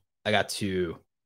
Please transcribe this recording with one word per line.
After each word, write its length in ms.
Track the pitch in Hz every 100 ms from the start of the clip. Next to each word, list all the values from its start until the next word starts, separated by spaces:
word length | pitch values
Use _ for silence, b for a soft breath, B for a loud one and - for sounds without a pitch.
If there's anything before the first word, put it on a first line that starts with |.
| _ _ 107
I 60 |
got 180 | 104 -
to 480 | - 104 92 87 - _ _